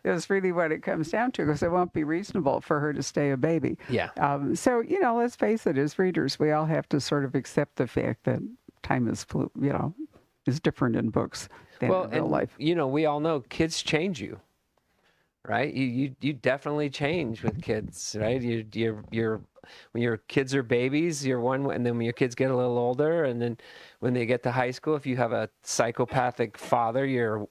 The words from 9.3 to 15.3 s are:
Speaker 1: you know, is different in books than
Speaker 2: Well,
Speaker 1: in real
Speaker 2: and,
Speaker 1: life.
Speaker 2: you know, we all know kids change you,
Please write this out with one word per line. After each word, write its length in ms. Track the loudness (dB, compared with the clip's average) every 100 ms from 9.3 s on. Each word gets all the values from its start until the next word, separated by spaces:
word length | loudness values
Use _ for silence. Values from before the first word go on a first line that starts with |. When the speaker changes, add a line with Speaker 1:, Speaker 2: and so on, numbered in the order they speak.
| -4 -4 -2
Speaker 1:
you 120 | -2
know, 220 | 0 -4 -6 -12 -16 _ _ -2
is 140 | 0
different 360 | 0 0 0 2
in 140 | 0
books 380 | 0 -2 -6 -14 -18 -20 -4
than 80 | 0
Speaker 2:
Well, 160 | 0
Speaker 1:
in 60 | 0
real 120 | -2
Speaker 2:
and, 80 | 0
Speaker 1:
life. 220 | 0 0 -2
Speaker 2:
you 160 | 0
know, 120 | 2 2
we 200 | 2 2
all 140 | 2
know 200 | 0 -2
kids 420 | -2 -2 -2 -2
change 380 | -2 0 0 -4
you, 180 | -8 -10 -18 _ _ _ _ _ _ _ _